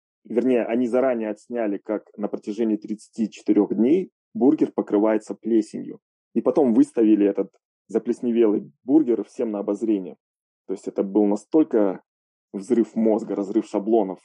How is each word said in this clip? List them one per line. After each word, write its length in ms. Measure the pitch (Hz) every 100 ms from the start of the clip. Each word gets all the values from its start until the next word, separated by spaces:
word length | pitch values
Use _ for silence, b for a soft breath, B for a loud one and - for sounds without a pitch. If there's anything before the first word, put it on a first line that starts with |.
| _ _ -
вернее, 400 | 113 127 123 107
они 220 | 120 123
заранее 420 | 127 131 117 110
отсняли, 460 | 104 - 120 107 98
как 320 | - 107 - -
на 100 | 104
протяжении 500 | 104 107 104 113 104
тридцати 520 | 107 104 - - 107
четырёх 440 | - - 104 98 101
дней 360 | 120 185 180 _ _
бургер 380 | 107 127 156 139
покрывается 600 | - 101 104 110 107 - 101
плесенью. 640 | 110 113 107 98 92 - _ _ _ 117
И 60 |
потом 320 | 135 170 131
выставили 540 | 113 - - 107 107 98
этот 240 | 98 98 _ _ _ -
заплесневелый 840 | 107 120 113 123 117 110 101 - _
бургер 400 | 127 156 123 110 -
всем 260 | - 117
на 80 | 104
обозрение. 580 | 104 101 110 101 87 - _ _ _ _ -
То 60 |
есть 140 | - 95
это 160 | 101
был 220 | 98 104 104
настолько 760 | 104 - 160 151 117 101 90 _ _ _ _ _
взрыв 420 | 101 98 117 110 113
мозга, 400 | 110 101 101 98
разрыв 320 | 98 104 -
шаблонов. 540 | 104 101 113 95 90